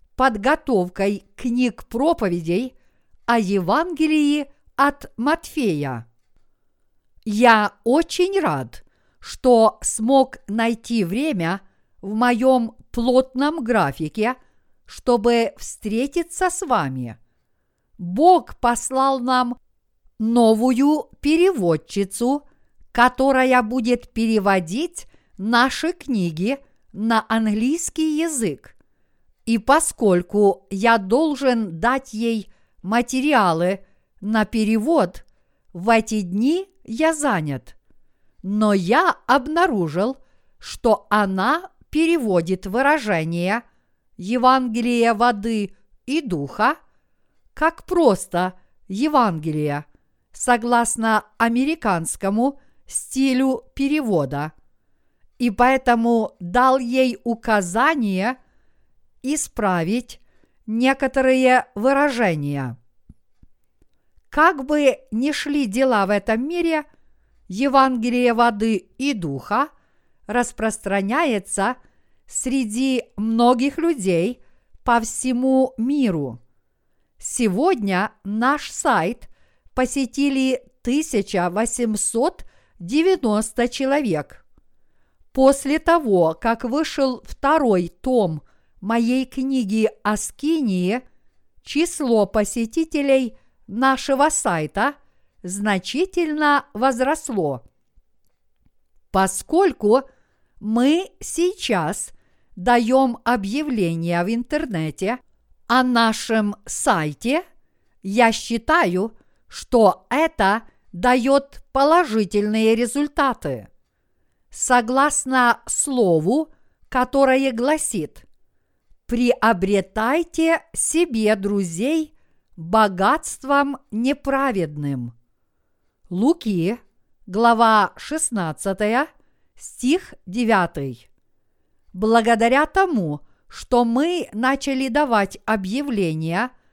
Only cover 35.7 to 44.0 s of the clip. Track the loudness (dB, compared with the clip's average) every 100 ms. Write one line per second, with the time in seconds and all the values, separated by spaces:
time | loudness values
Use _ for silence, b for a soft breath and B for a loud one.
35.7 | -6 0 2 0 -4 -4 -2 0 0 -4
36.7 | _ -12 -2 0 0 -2 -2 -4 -8 -10
37.7 | -20 _ _ _ _ _ _ -6 0 2
38.7 | 2 2 2 2 -2 0 0 0 0 0
39.7 | 0 -2 -2 -4 -6 -14 _ _ _ -18
40.7 | -4 0 0 0 -2 0 -2 -2 -2 -4
41.7 | _ _ 0 2 2 0 0 0 -4 -4
42.7 | 0 2 2 0 -2 -2 -2 -2 -2 -6
43.7 | _ _ _